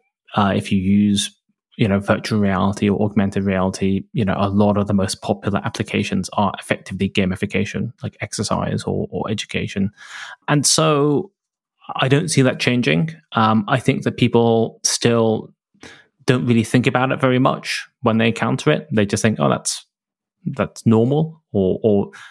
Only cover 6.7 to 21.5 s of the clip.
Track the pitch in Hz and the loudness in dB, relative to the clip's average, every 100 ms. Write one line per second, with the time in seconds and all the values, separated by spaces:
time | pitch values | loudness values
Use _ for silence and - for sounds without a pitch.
6.7 | - - 95 98 - 92 92 101 95 98 | -6 -6 -4 -2 0 -2 -2 -4 -4 -4
7.7 | - 120 - 107 - 110 - 107 92 95 | -4 -8 -8 -12 -10 -10 -6 -4 -4 -2
8.7 | - - 95 - - - 98 - - - | -4 -4 -4 -6 -6 -6 -6 -6 -6 -4
9.7 | 202 196 - - - - - - 147 127 | -2 -4 -4 -16 -18 -16 -12 -2 0 2
10.7 | - 160 147 147 143 - _ _ _ _ | 2 2 2 2 0 -2 _ _ _ _
11.7 | _ - - 135 139 170 135 127 - - | _ -12 -4 2 2 2 2 2 2 0
12.7 | 123 123 160 160 - _ 117 110 110 104 | 0 2 2 0 -4 _ 0 2 2 2
13.7 | 127 - 143 131 - 120 117 117 113 113 | 0 0 -2 -2 0 2 4 4 2 0
14.7 | - - - 120 117 113 110 - _ _ | -2 -4 0 2 2 2 0 -4 _ _
15.7 | _ - - _ _ - 127 127 117 107 | _ -20 -20 _ _ 0 2 2 2 2
16.7 | 127 120 123 131 - 135 127 139 - - | 2 2 0 0 0 2 2 2 0 -4
17.7 | - - _ 120 110 117 113 113 131 - | -10 -10 _ 0 2 2 0 -2 0 0
18.7 | 151 - 117 101 104 113 - 71 62 - | 0 0 0 0 0 0 0 0 0 -2
19.7 | - - _ _ _ _ _ 160 135 98 | -8 -10 _ _ _ _ _ -8 -6 -6
20.7 | - 113 110 120 147 160 - _ | -2 2 4 4 2 -2 -6 _